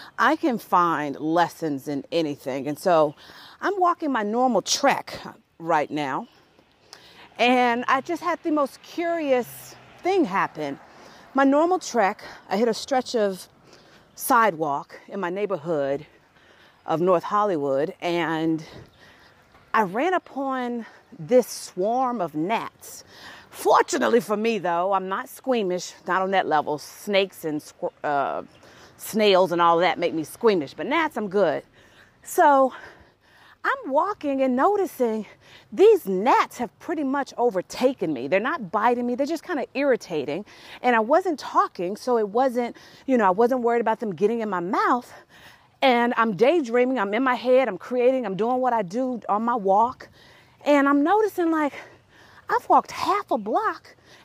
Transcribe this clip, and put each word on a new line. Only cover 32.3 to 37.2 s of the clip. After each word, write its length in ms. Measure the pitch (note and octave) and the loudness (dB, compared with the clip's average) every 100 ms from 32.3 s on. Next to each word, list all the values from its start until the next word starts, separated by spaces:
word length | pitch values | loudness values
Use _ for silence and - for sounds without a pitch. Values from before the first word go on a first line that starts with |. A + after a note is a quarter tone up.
| - D#4 C#4 C4 - - - _ _ _ _ - _ | 2 6 6 2 -2 -18 -20 _ _ _ _ -20 _
I'm 280 | F#4 C#5 G4+ | -4 -4 -2
walking 500 | C#4 F#4+ G#4 D4 C4+ | 0 0 -2 -4 0
and 140 | C4 B3 | 0 2
noticing 720 | E4+ G4+ E4+ - A#3+ A3 G3+ - - - _ | 2 2 -2 -2 -2 -2 -6 -16 -20 -20 _
these 360 | G#3+ G4+ G4+ G3 | 4 6 6 2
gnats 520 | F#3 A3+ G4+ C#4 - | 0 2 2 0 -6
have 180 | A#3 - | -10 -10
pretty 240 | - E4 | -8 -4
much 280 | C4+ C#4 | -4 -4